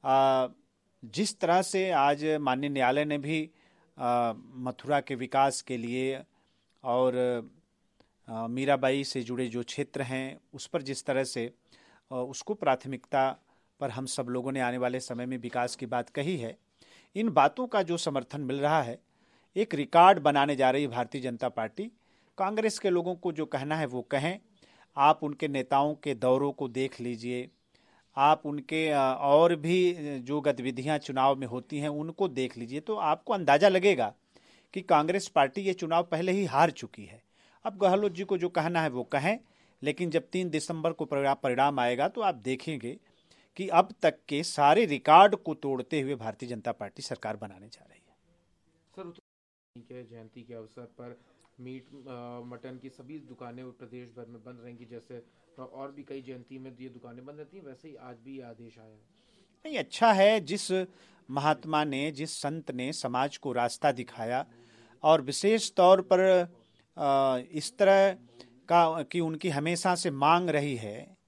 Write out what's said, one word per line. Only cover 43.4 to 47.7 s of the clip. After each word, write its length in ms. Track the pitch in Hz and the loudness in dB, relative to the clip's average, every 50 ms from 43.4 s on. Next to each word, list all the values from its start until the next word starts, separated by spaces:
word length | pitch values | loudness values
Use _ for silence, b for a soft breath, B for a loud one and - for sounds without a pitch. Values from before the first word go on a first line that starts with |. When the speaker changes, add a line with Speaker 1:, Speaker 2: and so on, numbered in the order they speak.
| b b _ | b b _
Speaker 1:
कि 120 | - 190 190 | -10 -6 2
अब 260 | 180 165 185 - - _ | 4 4 4 4 0 _
तक 160 | - 160 - - _ - | 0 0 0 0 _ -6
के 140 | 147 143 | -4 -4
सारे 420 | 165 - - - 143 143 156 208 240 | -4 -4 0 4 6 6 6 6 4
रिकॉर्ड 520 | 175 143 131 - - 151 170 196 208 185 | 2 0 -2 6 8 10 10 10 10 6
को 180 | 202 - - 151 | 0 -4 -6 -6
तोड़ते 460 | - - 139 135 127 123 _ - 151 | -4 -4 -4 -4 -4 -4 _ -4 -4
हुए 140 | 135 131 143 | -2 -4 -6
भारतीय 340 | 123 113 110 104 _ - 120 | -6 -6 -10 -10 _ -10 -10
जनता 240 | 123 110 - 120 | -10 -8 -6 -6
पार्टी 300 | 113 _ 123 117 _ - | -6 _ -8 -12 _ -14
सरकार 340 | - - 127 - - 110 107 | -10 -10 -10 -8 -8 -8 -8
बनाने 320 | 101 110 104 98 92 101 | -8 -12 -16 -16 -20 -20
जा 160 | 113 | -20